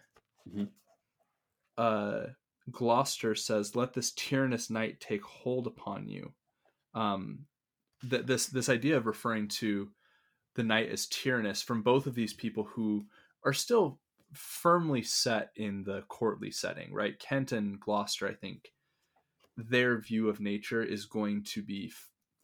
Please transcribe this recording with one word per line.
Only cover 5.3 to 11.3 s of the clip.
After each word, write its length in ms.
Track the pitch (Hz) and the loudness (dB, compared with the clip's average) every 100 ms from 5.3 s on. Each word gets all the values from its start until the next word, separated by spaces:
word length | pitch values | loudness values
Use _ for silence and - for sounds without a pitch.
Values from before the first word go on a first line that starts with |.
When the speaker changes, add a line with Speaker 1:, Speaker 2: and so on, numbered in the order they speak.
| - 123 127 139 | -8 -2 -2 -2
Speaker 2:
upon 440 | - - 98 - | -6 -8 -8 -8
you." 240 | - - - _ _ _ _ _ | -10 -10 -16 _ _ _ _ _
Um, 520 | - 107 98 104 104 143 _ _ _ _ _ 123 | -2 0 0 -4 -10 -14 _ _ _ _ _ -2
th-, 180 | 123 120 | -2 2
this, 220 | 127 - | 0 0
this 220 | 131 123 | 0 2
idea 280 | 120 135 147 | 2 4 4
of 100 | 113 | 2
referring 400 | 104 120 110 104 | -2 -2 -2 -2
to 420 | - 110 101 101 - _ _ _ _ _ - | -2 0 0 -2 -12 _ _ _ _ _ -4
the 80 | |
night 260 | 113 110 110 | 2 2 2
as 180 | - - | -2 -4
tyrannous 540 | - 131 | -2 2